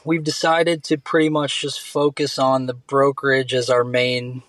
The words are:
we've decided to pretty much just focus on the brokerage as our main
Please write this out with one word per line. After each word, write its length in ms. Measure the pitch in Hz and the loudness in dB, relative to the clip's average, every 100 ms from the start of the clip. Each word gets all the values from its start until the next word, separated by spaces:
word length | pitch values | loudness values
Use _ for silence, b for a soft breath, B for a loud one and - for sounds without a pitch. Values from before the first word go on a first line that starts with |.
we've 200 | 156 165 | -4 -2
decided 600 | 151 - 170 165 170 160 | -2 -2 0 2 2 -2
to 140 | - 156 | -2 -4
pretty 300 | - 165 156 | 0 2 2
much 320 | 151 139 - | 2 -2 -4
just 180 | 143 - | -6 -8
focus 580 | - 147 147 139 143 - | -6 -2 0 0 -4 0
on 280 | 131 131 127 | 2 2 -2
the 80 | |
brokerage 800 | 123 - 139 139 139 139 131 127 | -8 -2 2 2 2 0 0 0
as 160 | 127 123 | -2 2
our 140 | 123 | 2
main 580 | 123 123 123 123 123 127 | 2 0 0 0 -6 -10